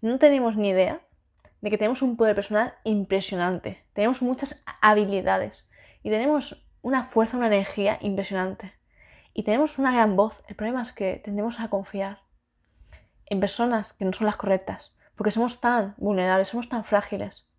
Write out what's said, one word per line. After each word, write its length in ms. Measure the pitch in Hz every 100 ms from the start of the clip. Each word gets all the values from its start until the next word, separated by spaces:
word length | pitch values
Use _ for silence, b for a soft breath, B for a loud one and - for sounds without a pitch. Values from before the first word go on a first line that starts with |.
no 180 | 220 262
tenemos 380 | 302 277 240 214
ni 140 | 208
idea 300 | 185 185 330 _ _ _ _ _ _
de 100 | 214
que 80 | 208
tenemos 220 | 214 -
un 160 | 262 233
poder 180 | 220
personal 400 | 208 202 214 247 -
impresionante. 1000 | - 214 190 190 185 185 175 185 - 190 _
Tenemos 300 | - 214 254
muchas 400 | 247 254 277 - - -
habilidades 880 | 214 214 202 196 175 190 214 - _ b b b
y 80 | 208
tenemos 560 | 214 254 302 - - _ _
una 240 | 233 262
fuerza, 320 | 240 - 226 247
una 120 | 240
energía 500 | 208 196 - 196 -
impresionante. 720 | 208 196 190 196 185 190 190 _ _ b b b b
Y 80 | -
tenemos 360 | 208 220 302 -
una 140 | 269
gran 240 | 247 220 190
voz. 260 | 214 - -
El 80 | 208
problema 260 | 214 254
es 100 | 233
que 280 | - 190 -
tendemos 380 | - 202 220 233
a 80 | 226
confiar 520 | 202 196 202 196 202 _ _ _ _ _ _ b b b b _
en 140 | 202
personas 520 | 190 - 240 233 208
que 100 | _
no 80 | 190
son 140 | 185 214
las 100 | 208
correctas, 560 | - 190 185 - - b b
porque 160 | _ 208
somos 300 | 214 240 240
tan 340 | 240 240 202 202
vulnerables, 500 | - 196 185 185 190
somos 200 | 233 240
tan 160 | 240
frágiles 600 | 208 202 202 - 104 - _